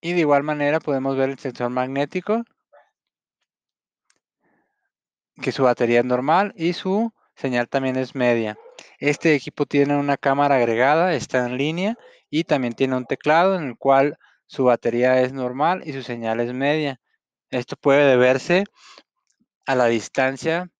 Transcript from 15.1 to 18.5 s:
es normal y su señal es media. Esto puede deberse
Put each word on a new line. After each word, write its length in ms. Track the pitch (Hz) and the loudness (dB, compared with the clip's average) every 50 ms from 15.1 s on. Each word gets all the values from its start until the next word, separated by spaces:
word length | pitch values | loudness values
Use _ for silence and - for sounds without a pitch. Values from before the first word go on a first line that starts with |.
| 131 131 | 4 2
es 120 | 127 127 135 | 2 0 -2
normal 500 | 135 127 123 123 131 147 165 185 185 - | -6 -6 -6 -4 -2 0 0 0 -2 -6
y 80 | 160 139 | -10 -10
su 80 | 135 | -10
señal 380 | 123 - 123 117 117 113 113 113 | -8 -10 -10 -6 -4 -4 -2 -2
es 120 | 120 120 | -2 -4
media. 480 | 127 127 135 143 147 156 151 143 135 - _ _ _ _ _ _ _ _ _ _ | -4 -2 -2 0 0 0 -2 -4 -6 -10 _ _ _ _ _ _ _ _ _ _
Esto 240 | - 113 120 - - | -8 -8 -6 -6 -10
puede 280 | _ _ 147 135 143 147 | _ _ 2 4 4 6
deberse 600 | 139 131 123 127 127 131 131 - - | 4 6 6 4 4 2 0 0 0